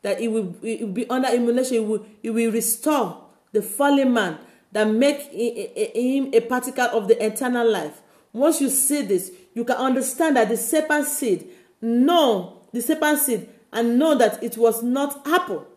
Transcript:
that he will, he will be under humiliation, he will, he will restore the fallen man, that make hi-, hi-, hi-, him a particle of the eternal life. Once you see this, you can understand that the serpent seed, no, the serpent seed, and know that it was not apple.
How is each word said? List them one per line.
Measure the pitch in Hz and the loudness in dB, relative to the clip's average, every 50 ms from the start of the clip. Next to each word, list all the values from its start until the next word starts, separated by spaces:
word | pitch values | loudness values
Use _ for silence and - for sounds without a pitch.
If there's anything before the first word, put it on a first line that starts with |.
that | - 202 190 185 | -2 -4 -4 -2
he | 226 | -2
will, | 226 220 226 208 180 175 - - | -2 -2 -2 -2 -4 -8 -8 -8
he | 226 226 - 233 | -8 -6 -6 -6
will | 208 | -6
be | 185 233 247 | -4 -6 -4
under | - 254 254 262 254 | -2 -2 -2 0 2
humiliation, | 226 247 240 240 233 254 254 254 254 | 2 2 2 2 2 2 0 0 0
he | 226 | 0
will, | 220 208 220 208 - - - _ - | 0 0 -2 -4 -4 -10 -20 _ -8
he | 226 | -4
will | 220 226 226 226 | -2 0 0 0
restore | 208 233 - - - - - 302 302 277 226 175 165 - - - _ _ _ _ | 0 0 -2 -2 -4 -2 0 0 0 0 0 -2 -6 -14 -20 -20 _ _ _ _
the | - 214 | -2 -2
fallen | 196 - - - 285 285 285 277 269 254 | -2 -2 -2 0 2 4 4 4 4 2
man, | 240 226 202 175 156 156 - - _ _ _ _ | 2 2 0 -2 -4 -8 -14 -20 _ _ _ _
that | - 214 214 | -2 0 0
make | 214 214 226 269 285 294 285 - - | 2 2 2 2 2 0 -2 -8 -12
hi-, | - 190 233 240 240 - 196 - - | -6 -4 -4 -4 -4 -6 -10 -10 -6
hi-, | - 214 - - | -6 -6 -4 -2
hi-, | 220 | -2
him | 247 254 269 277 269 269 - | -2 0 0 0 -2 2 2
a | 226 | 2
particle | 233 - 254 247 247 269 254 - 247 | 2 2 -4 -4 -4 -4 -2 -2 -2
of | 233 - 226 202 | 0 0 -2 2
the | 190 226 - 208 | 2 2 2 2
eternal | 214 214 - 269 247 247 240 233 233 | -4 -4 -2 -4 -2 0 2 2 2
life. | 214 185 156 151 - - _ _ _ _ _ _ _ | 2 0 -4 -8 -10 -16 _ _ _ _ _ _ _
Once | 220 269 320 320 - | 2 2 2 2 2
you | 277 247 | 0 0
see | - - - - 294 294 254 | 0 0 0 0 0 -2 0
this, | 190 202 180 180 - - - - _ _ | 0 -2 -2 -2 -6 -16 -20 -20 _ _
you | 226 233 | -8 -4
can | 240 240 | -2 -2
understand | - 262 262 254 262 240 - - - 330 320 285 | -2 0 0 0 0 -2 -4 -2 0 0 2 4
that | 247 220 202 | 4 2 2
the | 233 | 0
serpent | 220 - - - 311 302 311 302 294 285 | -2 -2 0 0 0 0 2 0 0 0
seed, | 294 - - 277 - 180 - - - - - _ _ _ _ | -2 -4 -4 0 0 0 -2 -2 -16 -20 -20 _ _ _ _
no, | - 226 233 240 254 294 349 339 302 254 220 190 175 - - - _ _ - | -4 0 2 4 4 4 6 4 4 4 2 0 -2 -8 -14 -20 _ _ -8
the | 240 | -8
serpent | 233 - 311 311 311 302 302 285 | -2 -2 -2 0 2 0 2 2
seed, | - - 233 196 - - - _ _ _ | 0 -2 -2 -4 -4 -10 -20 _ _ _
and | - 226 233 233 240 247 | -4 -2 0 2 2 4
know | 302 320 302 | 4 4 4
that | 240 240 208 208 - | 4 4 2 2 -2
it | - 233 - | -8 -8 -2
was | 220 233 226 214 226 | 2 2 2 2 0
not | 226 240 247 277 285 285 285 - - | -2 -2 0 0 -2 -4 -4 -8 -4
apple. | 277 330 359 359 - 196 151 - - - | 0 0 0 0 -2 -6 -8 -8 -14 -20